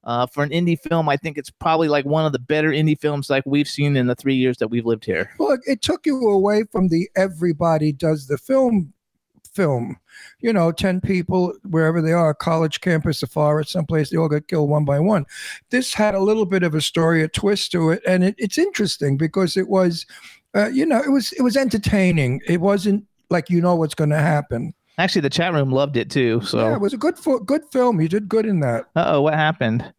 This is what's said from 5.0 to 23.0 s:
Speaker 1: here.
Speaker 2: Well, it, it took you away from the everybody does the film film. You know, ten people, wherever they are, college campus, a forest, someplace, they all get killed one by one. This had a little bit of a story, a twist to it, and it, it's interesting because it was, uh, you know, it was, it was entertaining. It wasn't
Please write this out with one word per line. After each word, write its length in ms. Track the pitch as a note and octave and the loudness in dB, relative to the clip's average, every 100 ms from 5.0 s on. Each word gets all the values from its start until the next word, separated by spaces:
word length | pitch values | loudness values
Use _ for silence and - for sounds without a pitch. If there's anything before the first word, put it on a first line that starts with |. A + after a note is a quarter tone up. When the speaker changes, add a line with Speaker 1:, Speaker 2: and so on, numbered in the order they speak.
Speaker 1:
here. 240 | - E2+ - - | -2 -4 -4 -4
Speaker 2:
Well, 120 | - | -2
it, 100 | C4 - | 0 -2
it 160 | C4 | -4
took 240 | - F4+ D#4+ | -2 -2 -2
you 240 | C4 A3+ | 0 2
away 340 | G3 G3+ G#3 A3 | 2 2 0 0
from 160 | - F#3 | -2 0
the 220 | E3 F#3+ | 0 0
everybody 800 | F#3+ F#3+ D#3+ F3 D3+ E3+ D#3+ D3+ | -2 -2 -2 -4 0 0 2 0
does 340 | C#3 D#3+ D#3 C3+ | 0 -2 -2 -4
the 120 | D3 | -8
film 560 | - C4 B3+ G#3+ D3+ _ _ _ _ _ - | 0 0 2 0 -2 _ _ _ _ _ -12
film. 460 | - D#3+ B2+ - - _ - - _ | -2 0 0 -4 -10 _ -20 -20 _
You 120 | A#3 | -2
know, 200 | G#3 E3 | 2 0
ten 280 | D#3+ G3 F#3 | 0 -2 0
people, 500 | - F#3 E3+ F#3 F3+ F3+ G3+ | 0 -2 0 0 0 -4 -4
wherever 320 | D#3+ D#3+ E3 | 0 2 2
they 120 | D#3+ | 2
are, 200 | E3+ D#3+ | 2 2
college 480 | D3 - E3 D#3+ - | 0 -2 0 -2 -2
campus, 420 | F#3 D#3+ E3 D3 | -2 0 0 -4
a 40 | C#3 | -4
forest, 440 | - D3 D3+ D3+ | 0 0 0 -2
someplace, 360 | F3+ D3+ D#3+ C#3+ | -4 -2 -2 0
they 80 | D3 | 0
all 120 | D#3+ | 0
get 180 | D3+ - | -2 -2
killed 220 | E3+ D3 | -2 0
one 140 | D3 C#3+ | 0 0
by 120 | C#3+ | 2
one. 260 | F3 G3+ C#3 - - - _ | 2 0 -2 -12 -16 -16 _
This 220 | B3 B3+ | -2 -2
had 220 | - G#3+ | 0 0
a 60 | G3 | 2
little 260 | G3 A3 F#3+ | 2 2 0
bit 160 | F#3 | 0
of 120 | F3 | 0
a 60 | D#3 | 0
story, 420 | - - D#3+ E3 | -2 0 2 2
a 60 | D#3 | 0
twist 420 | - G3+ G3+ - | -2 -2 -2 -2
to 180 | F3 D#3+ | 0 0
it, 100 | E3+ F#3 | 0 2
and 160 | F#3 | 2
it, 100 | F#3 - | 2 0
it's 180 | G#3+ - | -4 0
interesting 640 | F#4+ - G3+ - C#3+ C#3 | -2 0 -4 -2 -2 0
because 380 | D#3+ F#3+ F#3 F#3+ | 0 0 -2 -2
it 100 | F#3 | 0
was, 380 | F#3+ F3+ E3 - - - - _ | 2 2 -2 -10 -20 -20 -20 _
uh, 140 | G#3 G#3 | -2 0
you 180 | C4 D#4+ | 0 2
know, 160 | A#3+ | 0
it 80 | C#4+ | 2
was, 220 | C#4 G#3 | 0 0
it 100 | - | 0
was 140 | B3 B3 | 0 2
entertaining. 840 | C4+ G#3 - G#3 F#3 E3+ C3 C3 - | 0 0 0 2 2 2 0 -2 -2
It 140 | F3 | 0
wasn't 420 | F#3+ G3+ G3+ G3+ | 2 2 0 -2